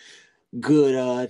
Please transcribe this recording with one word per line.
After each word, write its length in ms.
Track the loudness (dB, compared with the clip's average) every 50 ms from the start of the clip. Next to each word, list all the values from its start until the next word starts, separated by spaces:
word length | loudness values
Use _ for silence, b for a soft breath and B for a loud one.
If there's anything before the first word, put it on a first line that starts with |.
| B B B B B B B B B B -14 -8
good, 340 | -2 2 2 4 4 2 2
uh, 320 | 0 -2 -4 -4 -4 -6 -8